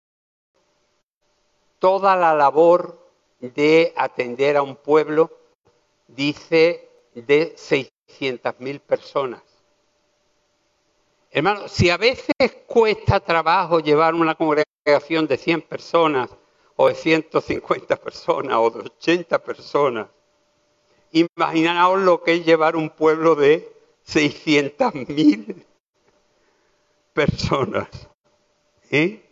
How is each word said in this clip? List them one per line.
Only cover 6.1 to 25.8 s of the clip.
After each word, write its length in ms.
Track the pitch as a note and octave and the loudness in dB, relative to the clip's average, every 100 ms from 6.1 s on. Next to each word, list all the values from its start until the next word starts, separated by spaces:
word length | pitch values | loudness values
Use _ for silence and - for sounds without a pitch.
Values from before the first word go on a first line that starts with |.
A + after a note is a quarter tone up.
| A#2+ D3 D3 - E3 E3 E3 - _ _ | -6 -6 -6 -2 2 2 0 -12 _ _
de 420 | A#2+ A#2 C#3+ E3 - | -12 0 0 0 -8
seiscientas 1000 | - C#3+ B2 _ _ - C3+ A#2+ B2+ - | -4 -4 -4 _ _ -10 -8 -6 -8 -8
mil 200 | C3 C#3+ | -14 -12
personas. 640 | - C3 - C#3+ C3 G#2 _ _ _ _ _ _ _ _ _ _ _ _ _ _ _ _ _ _ _ | -6 -6 -4 -6 -6 -10 _ _ _ _ _ _ _ _ _ _ _ _ _ _ _ _ _ _ _
Hermano, 380 | C#3 F3+ G3+ G3 | -4 -4 -4 -8
si 220 | - F3+ | -2 0
a 80 | F3 | 2
veces 360 | A#3 C4 - - B3 - | -2 -2 -6 -2 -2 -4
cuesta 540 | - A#3 A3 G3+ - G3 | -2 0 0 0 -2 -2
trabajo 600 | - E3 D#3 F#3 E3 E3 | 0 -2 2 0 0 0
llevar 320 | D3+ D3 D#3+ | 2 2 2
una 220 | E3 D#3+ | 0 -2
congregación 920 | D#3 D#3+ D3 D3+ _ D3 C#3+ - D#3+ D#3 | 0 -2 0 -2 _ 0 0 0 -4 -2
de 100 | B2+ | -4
cien 240 | F3 E3 | -2 -4
personas, 680 | - D3+ - E3+ D#3+ C3+ A#2+ - _ _ _ - | -6 -16 -2 0 2 0 -6 -12 _ _ _ 0
o 100 | C3 | 0
de 80 | |
ciento 460 | - D#3+ D#3+ - D3+ | 0 0 -2 0 -6
cincuenta 560 | - - - D3 - C3+ | -4 -10 -6 -6 -4 -8
personas, 580 | - - - D#3+ C3+ | -8 -12 -6 -4 -2
o 140 | A#2 A2+ | 0 0
de 100 | A#2 | -4
ochenta 640 | G2+ _ D#3+ F3+ E3+ C#3+ | -16 _ -2 -2 -2 -6
personas, 640 | - A#2 - D3 C#3+ A2+ G2 _ _ _ _ _ _ _ _ _ _ | -6 -14 -6 -2 -2 -4 -12 _ _ _ _ _ _ _ _ _ _
imaginaos 880 | D#3+ E3+ - D3+ D#3+ E3 F3 F3+ F#3+ | -2 -2 -2 -2 0 -2 2 2 2
lo 240 | F#3 E3 | 2 2
que 120 | - | 0
es 100 | E3+ | -2
llevar 320 | E3 D#3+ D#3 E3 | 2 2 2 0
un 120 | D#3 | -6
pueblo 460 | - D#3 D#3+ D#3+ | 0 0 2 2
de 380 | D3+ C#3+ E3+ - - _ _ | 4 4 2 -2 -20 _ _
seiscientas 920 | - D#3 D3 - E3 D3 C#3 - B3 | -4 0 0 -2 0 0 0 -4 -4
mil 720 | C#3 B2 D3 D4 G#3 G#3+ F3+ _ _ | -4 -8 2 2 2 -6 -18 _ _